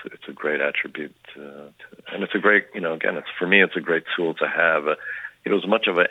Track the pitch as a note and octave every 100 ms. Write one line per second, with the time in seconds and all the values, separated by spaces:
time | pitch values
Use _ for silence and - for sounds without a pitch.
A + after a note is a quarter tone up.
0 | - - - - D2+ D2+ C#2+ - C#2+ D#2+
1 | D2 - - D2 C#2+ C#2+ D2 _ - -
2 | - G2 G2+ G2+ G2 G#2 - G#2+ E2+ D#2+
3 | G2 E2+ - - F2+ G2 F#2 F2+ D2+ E2
4 | - - E2+ D#2 D2 D#2+ E2+ D#2+ D2 D2+
5 | - - - - - G2 F2 A2 G#2+ F2
6 | F2